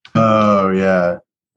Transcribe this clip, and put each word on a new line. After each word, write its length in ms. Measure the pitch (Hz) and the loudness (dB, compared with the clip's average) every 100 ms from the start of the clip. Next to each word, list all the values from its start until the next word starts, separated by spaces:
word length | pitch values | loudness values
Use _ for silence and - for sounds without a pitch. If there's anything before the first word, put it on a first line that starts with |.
| - | -8
Oh, 560 | 110 110 110 104 101 95 | -2 0 2 2 0 0
yeah. 480 | 95 95 92 87 87 _ _ _ | 0 0 0 -2 -4 _ _ _